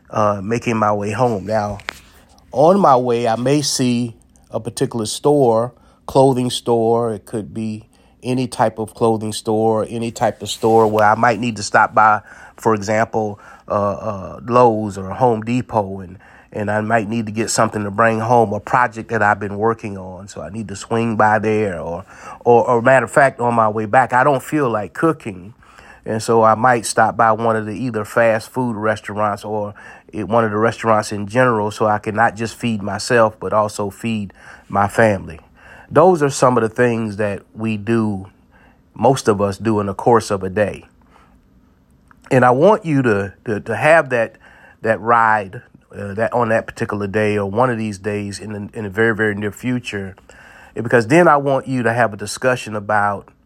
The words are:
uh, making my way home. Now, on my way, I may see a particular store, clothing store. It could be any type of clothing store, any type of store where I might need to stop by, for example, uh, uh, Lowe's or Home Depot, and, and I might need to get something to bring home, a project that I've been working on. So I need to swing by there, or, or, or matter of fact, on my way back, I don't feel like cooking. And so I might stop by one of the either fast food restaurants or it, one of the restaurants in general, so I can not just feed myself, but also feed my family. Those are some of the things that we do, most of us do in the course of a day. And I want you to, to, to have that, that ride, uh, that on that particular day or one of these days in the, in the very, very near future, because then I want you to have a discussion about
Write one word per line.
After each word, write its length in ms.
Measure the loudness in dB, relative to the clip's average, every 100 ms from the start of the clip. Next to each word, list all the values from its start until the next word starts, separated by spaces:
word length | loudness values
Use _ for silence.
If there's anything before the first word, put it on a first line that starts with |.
| _
uh, 320 | -2 0 0
making 320 | -4 -4 -2 0
my 160 | 0
way 200 | 0 -4
home. 340 | -2 0 -2 -2
Now, 340 | -2 -2 -8 -12 -14 -14 _ _ _ _
on 280 | 4 6 6
my 160 | 6 4
way, 320 | 4 0 0
I 80 | 0
may 240 | 2 2
see 540 | 0 0 0 0 -2 -8 _ _ _
a 80 | -10
particular 460 | -8 -4 -4 -2 -6
store, 680 | -2 2 4 4 2 0 -8 _ _ -2
clothing 440 | 4 4 4 -2
store. 640 | -4 0 2 2 2 0
It 120 | -6 -8
could 280 | -8 -8
be 360 | -8 -8 -8 -14 _ _ _
any 260 | -6 -4 -4
type 320 | 0 -2 -2
of 140 | -8
clothing 400 | -2 0 0 -4
store, 520 | -8 -2 0 2 0 -2
any 220 | -6 -8
type 300 | -2 -2 -2
of 80 | -8
store 380 | -2 2 4 4
where 180 | 4 4
I 100 | 4
might 240 | 2 0
need 180 | -2 -6
to 60 |
stop 300 | -2 2 2
by, 280 | 4 4 4 -2 -20 -20 -4
for 180 | 0
example, 640 | 0 0 -2 -2 -2 -6 -8 -18 -18 -6
uh, 40 |
uh, 680 | -2 -2 -4 -6 -8 -10 -12
Lowe's 540 | 0 4 4 4 -4 -8
or 120 | -10
Home 320 | -2 0 0
Depot, 580 | -2 -4 -2 -4 -4 -8
and, 200 | -14 -18 -20 -20 -14
and 200 | -8 -4
I 80 | -2
might 300 | 0 -2 -2
need 160 | -4 -4
to 80 |
get 160 | -4 -4
something 340 | -2 -4 -4
to 80 | -6
bring 280 | -2 -2 0
home, 340 | 0 0 0
a 80 | -2
project 480 | -2 -2 -2 -4 -6
that 120 | -2
I've 200 | 0 0
been 160 | -2 -4
working 400 | -4 -4 -8 -12
on. 320 | -12 -14 -16
So 120 | -14
I 80 | -12
need 200 | -12 -12
to 60 | -12
swing 420 | -6 -4 -2 0
by 220 | 2 2
there, 420 | 2 0 -2 -4
or, 240 | -8 -10 -12 -20 -20 -4 4
or, 200 | 4 6
or 160 | 2
matter 240 | 4 4 4
of 60 |
fact, 300 | 4 2 2
on 140 | -2 2
my 120 | 2
way 180 | 0 0
back, 260 | 0 2
I 100 | 2
don't 200 | 2 0
feel 260 | -2 -2 -2
like 240 | -2 -6
cooking. 600 | -2 0 0 -6 -12 -16 -20 _ -20 -20 -16 -8
And 180 | -6
so 200 | 2 4
I 120 | 6 4
might 300 | 4 2 0
stop 320 | 0 2 2
by 160 | 2
one 240 | 2 0 -2
of 80 | -2
the 80 |
either 320 | -6 -6 -6 -4
fast 440 | 2 2 2 -2
food 280 | -6 -4 -2
restaurants 640 | -2 -4 -6 -4 -2 -4
or 300 | -6 -6 -8 -10 -20 -20 _
it, 160 | -10 -2
one 160 | 0 0
of 60 |
the 60 | 2
restaurants 540 | 0 0 0 0 0
in 160 | -6 -4
general, 440 | 0 2 2 -2
so 160 | -2 -2
I 100 | 0
can 180 | -2 0
not 200 | 0 0
just 200 | -8 -6
feed 260 | -6 -4
myself, 560 | -6 -8 0 2 2 0
but 140 | -4
also 380 | 0 -2 -2 -8
feed 420 | -6 -6 -6 -8 -14 -20 -20 -8
my 180 | -2 0
family. 540 | 4 2 2 -4 -16 -20 _ -20 -20 -2
Those 340 | 4 6 4
are 60 | 2
some 280 | 2 2 4
of 60 |
the 60 | 0
things 480 | 2 0 2 -4 -4
that 260 | -4 -6 -12
we 240 | -8 -6 -4
do, 540 | -2 0 0 -4 -10 _ _ _ _ _ _ 0
most 320 | 2 2 2
of 120 | 0
us 180 | 0 -2
do 200 | -2 -2
in 60 | -2
the 80 |
course 380 | -2 2 2 2
of 100 | -4
a 80 | -4
day. 360 | -2 -2 -4 -18 _ _ _ _ _ _ _ _ _ _ _ _ _ 0
And 120 | 4
I 60 | 4
want 340 | 6 6 4
you 200 | 2 0
to, 300 | 2 0 -2 -8 -6
to, 140 | -6
to 160 | -4 -2
have 340 | 4 4 2
that, 280 | -2 -2 -6 -20 -20 -20 _
that 180 | -2 -2
ride, 600 | 2 4 4 2 -2 -12 -18 _ _ -12
uh, 200 | -10 -4
that 180 | -2
on 160 | 0 0
that 160 | 0 -2
particular 400 | -8 -6 -4 -4
day 320 | -2 0 0
or 80 | -2
one 240 | 0 0
of 80 | 0
these 220 | -6 -8
days 400 | -6 -6 -8 -10
in 140 | -10
the, 240 | -10 -10 -10
in 80 | -8
the 40 |
very, 260 | 0 0 2
very 200 | -2 -2
near 160 | -6
future, 640 | -6 -6 -6 -6 -10 -10 -14 -20 -20 -20 -20 -16
because 340 | -8 2 2 4
then 200 | 6 6
I 100 | 6
want 300 | 2 -2 -2
you 160 | -2
to 100 | 0
have 180 | 2 0
a 60 | -2
discussion 580 | -10 -4 -2 -2 -4 -8
about 540 | -2 0 0 -4 -10 _